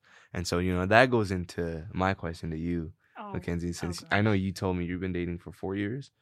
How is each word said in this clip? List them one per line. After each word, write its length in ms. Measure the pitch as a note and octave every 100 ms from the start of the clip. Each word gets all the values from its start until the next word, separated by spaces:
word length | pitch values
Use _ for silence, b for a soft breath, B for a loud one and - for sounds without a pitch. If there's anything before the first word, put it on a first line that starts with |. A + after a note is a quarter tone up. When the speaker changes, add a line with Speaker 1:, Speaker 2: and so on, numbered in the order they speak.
| B B B
Speaker 1:
And 140 | - F2
so, 100 | F2
you 140 | F2+ F2+
know, 100 | F#2
that 220 | A2 C3
goes 180 | A#2+ G2
into 540 | F#2 F2 - E2+ E2 F2+
my 200 | - F#2 F#2+
question 340 | E2 E2 D#2+
to 60 | D#2+
you, 360 | E2+ F2 D#2+ - b -
Speaker 2:
Oh, 140 | -
Speaker 1:
Mackenzie, 360 | - F2+ F2 F2
Speaker 2:
oh 40 |
Speaker 1:
since 260 | E2 F2 E2+
Speaker 2:
gosh. 80 | -
Speaker 1:
I 100 | G2+
know 100 | G#2+
you 180 | G2+ F#2+
told 260 | F2 G2 F2+
me 80 | E2+
you've 160 | F2+
been 120 | F#2
dating 240 | F2 F2 F2
for 120 | E2
four 240 | - F#2+ G2
years? 360 | G2+ C3 C3 _